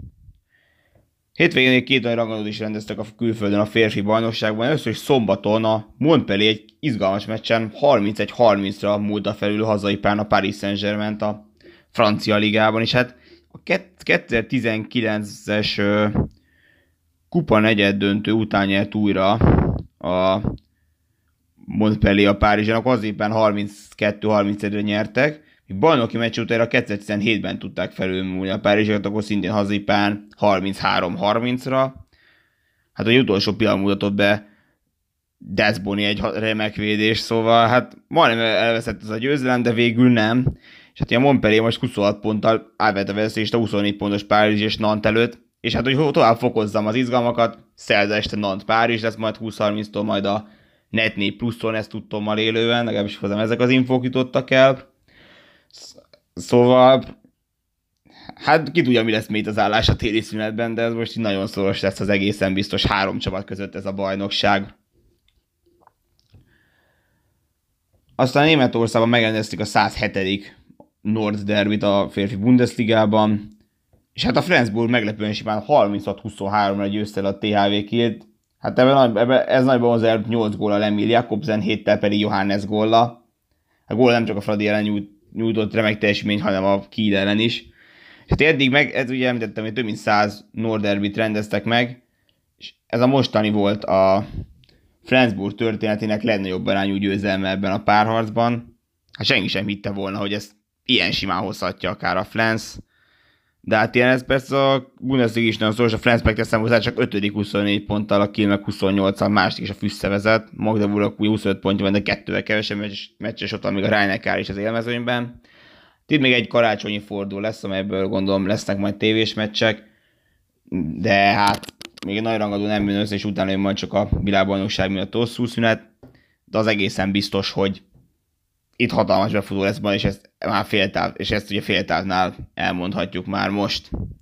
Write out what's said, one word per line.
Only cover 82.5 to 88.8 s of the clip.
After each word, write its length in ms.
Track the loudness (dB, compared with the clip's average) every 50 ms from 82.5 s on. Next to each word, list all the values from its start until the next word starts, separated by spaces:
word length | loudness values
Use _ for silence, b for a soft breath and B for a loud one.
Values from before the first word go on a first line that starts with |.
| -2 -2 -4
gólla. 640 | -2 -2 0 2 4 4 4 4 2 -2 -12 _ _ _ _ _ _ _ _ _ _ _ _ _
A 80 | -4 0
gól 180 | 2 4 4
nem 120 | 4 2 0
csak 120 | -2 -4
a 40 | -6
Fradi 280 | -4 -4 -2 0 0 0
ellen 140 | 0 0
nyújt-, 280 | 0 0 -2 -4 -6 -8 _ _ _ _
nyújtott 420 | -8 -4 -2 -2 0 -2 -2 -2 0
remek 240 | 0 0 0 0 0
teljesítményt, 420 | 0 0 0 0 0 -2 -2 -2
hanem 240 | 0 -2 -2 0 2
a 240 | 0 0 0 -2 -6
Kiel 320 | -6 -2 0 0 0 2
ellen 180 | 2 0 0 0
is. 220 | 0 -2 -2 -4 -10 b b b b b b b b b b b b
És 40 | b
hát 120 | 0 2
eddig 300 | 4 4 4 4 2 4
meg, 240 | 4 4